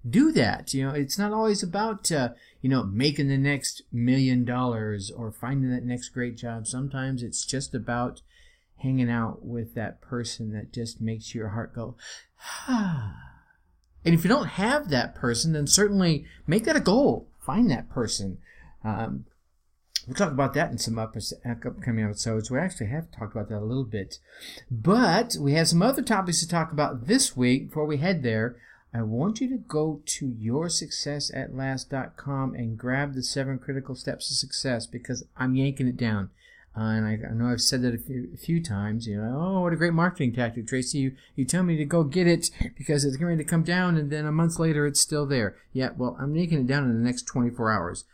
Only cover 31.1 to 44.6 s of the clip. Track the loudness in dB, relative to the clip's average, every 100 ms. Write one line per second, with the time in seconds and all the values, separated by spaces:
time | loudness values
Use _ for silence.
31.1 | -4 -6 -6 -8 -6 -4 -4 -6 -6 -6
32.1 | -10 -6 -2 -2 -4 -6 -6 -4 -2 -2
33.1 | -4 -4 -4 -4 -6 -6 -8 -6 -8 -8
34.1 | -8 -4 -4 -4 -4 -2 -4 -4 -10 -8
35.1 | -8 -10 -4 0 2 2 0 -2 0 0
36.1 | 0 -4 -10 _ -20 _ -4 0 0 0
37.1 | -2 -2 -2 0 2 2 2 0 -2 -4
38.1 | -8 -8 -8 -2 0 0 -2 -2 -2 -4
39.1 | -4 -4 -2 -2 0 0 2 2 2 2
40.1 | 2 0 0 -2 -2 -4 -4 -2 0 -2
41.1 | -4 _ -4 0 2 2 2 2 2 2
42.1 | 4 6 6 2 -2 -4 -4 0 2 2
43.1 | 0 0 0 2 2 2 2 4 2 2
44.1 | -2 0 2 2 2